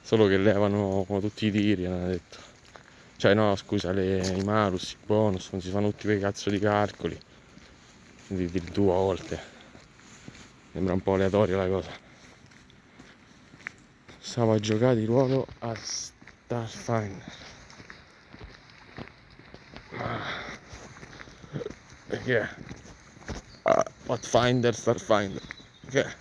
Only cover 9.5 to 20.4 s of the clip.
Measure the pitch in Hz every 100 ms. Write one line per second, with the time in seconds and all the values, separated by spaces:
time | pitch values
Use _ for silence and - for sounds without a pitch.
9.5 | - - - - - - - - - -
10.5 | - - 80 92 92 95 95 95 101 104
11.5 | 95 92 95 80 - - - - - -
12.5 | - - - - - - - - - -
13.5 | - - - - - - - - - 113
14.5 | 110 104 107 127 120 107 120 131 135 -
15.5 | - 117 113 - - - - - - _
16.5 | 120 113 - - 117 104 92 - - -
17.5 | - - - - - - - - - -
18.5 | - - - - - - - - - -
19.5 | - - - - 117 117 117 - -